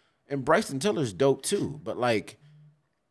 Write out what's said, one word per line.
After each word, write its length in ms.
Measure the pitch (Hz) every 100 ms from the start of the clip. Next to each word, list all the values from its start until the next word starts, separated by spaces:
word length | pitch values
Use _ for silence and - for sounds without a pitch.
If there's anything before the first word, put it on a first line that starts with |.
| _ _ -
And 160 | 139
Bryson 340 | 127 175 - 135
Tiller's 340 | 196 208 123
dope 280 | 90 139 135
too. 380 | - 202 123 73
But, 140 | 113 90
like, 400 | 123 107 - - - - - _ _ _ _